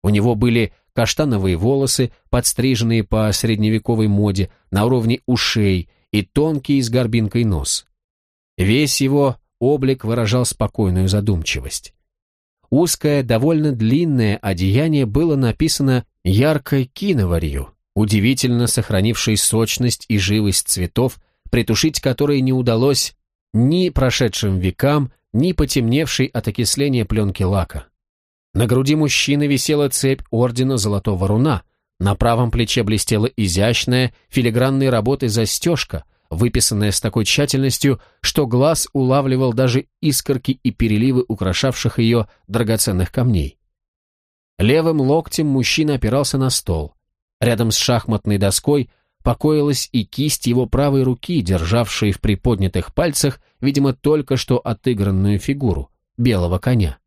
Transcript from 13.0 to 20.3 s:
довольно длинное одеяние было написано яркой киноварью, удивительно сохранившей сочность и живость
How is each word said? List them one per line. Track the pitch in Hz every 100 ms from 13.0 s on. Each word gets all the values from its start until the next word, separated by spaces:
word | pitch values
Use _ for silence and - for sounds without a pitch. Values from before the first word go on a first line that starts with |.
| 151 147
довольно | 123 113 139 160 151
длинное | 120 110 139 170 135 107 104
одеяние | 104 90 95 113 160 147 120
было | 117 170 139
написано | 123 107 160 - 139 127 - _
яркой | 90 98 139 151 - 139 127
киноварью, | - 202 143 92 85 78 69 67 _ _
удивительно | - 107 107 107 131 127 120 120
сохранившей | - - 101 107 110 - 107
сочность | - 110 113 - 123 - -
и | 107
живость | 92